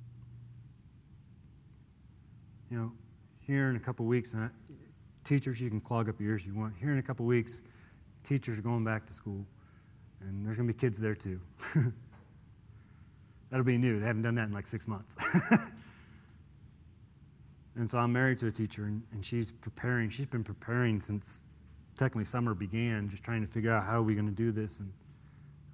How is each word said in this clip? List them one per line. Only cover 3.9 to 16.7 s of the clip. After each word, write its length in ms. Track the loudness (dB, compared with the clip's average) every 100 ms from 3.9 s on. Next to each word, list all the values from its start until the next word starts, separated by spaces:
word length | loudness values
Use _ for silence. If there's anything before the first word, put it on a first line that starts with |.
| -2 2
weeks, 280 | 2 2
and 100 | -2
I, 60 | -4 -6 -18 -20 -20 -20 -20 -10
teachers, 380 | 2 2 2 -2
you 80 | -2
can 100 | -2
clog 300 | 0 0 0
up 100 | 0
your 120 | 0
ears 100 | 0
if 60 | -2
you 80 | -4
want. 180 | -4 -4
Here 120 | 0
in 80 | 0
a 40 |
couple 220 | 0 -2 2
weeks, 380 | 4 2 -6 -14 -20 -20 -20 -20 -12
teachers 360 | -2 0 0 -2
are 20 |
going 220 | 0 0
back 220 | 2 0 -4
to 60 |
school, 320 | -12 -8 -8 -8 -14 -20 -20 -20 -20 -20 -14
and 240 | -8 -6 -4
there's 120 | 0
gonna 100 | 0
be 60 |
kids 260 | 2 2 2
there 160 | 0 -2
too. 240 | -4 -6 -8 -12 0 4
<laughs> 180 | 4 2 -10 -20 -20 -20 -20 -20 -20 -20 -20 -20 -20 -20 -20 -20 -4
That'll 160 | 2 4
be 120 | 6
new. 220 | 4 4
They 60 | 2
haven't 180 | 2
done 120 | 2 2
that 120 | 0
in, 40 |
like, 140 | -2 -4
six 180 | -6 -6
months. 280 | -8 -8 -4 2 2 6
<laughs> 80 | 4 4 -12 -18 -20 -20 -20 -20 -20 -20 -20 -20